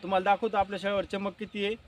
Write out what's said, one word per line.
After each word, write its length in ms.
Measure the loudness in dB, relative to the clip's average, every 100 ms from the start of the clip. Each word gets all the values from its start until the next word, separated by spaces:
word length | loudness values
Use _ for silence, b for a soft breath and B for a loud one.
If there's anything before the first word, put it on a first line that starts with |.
तुम्हाला 200 | 2 2
दाखवतो 340 | 4 2 2 0
आपल्या 220 | 0 0
शेळीवर 220 | 0 0
चमक 300 | -2 -4 -4 -6
किती 260 | -10 -4 -4
आहे. 100 | -4